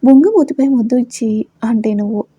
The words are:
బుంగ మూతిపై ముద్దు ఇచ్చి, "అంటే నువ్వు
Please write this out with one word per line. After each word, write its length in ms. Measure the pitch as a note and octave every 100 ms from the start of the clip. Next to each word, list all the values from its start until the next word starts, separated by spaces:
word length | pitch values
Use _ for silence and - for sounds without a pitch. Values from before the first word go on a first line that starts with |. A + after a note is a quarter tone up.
బుంగ 240 | B3+ C4+ F4 A4
మూతిపై 300 | C#4 - C4+
ముద్దు 280 | C4 A3+ B3+
ఇచ్చి, 500 | B3 - A3+ G#3+ - _
"అంటే 300 | A3+ A3+ A3
నువ్వు 300 | G#3 G#3 G#3+ -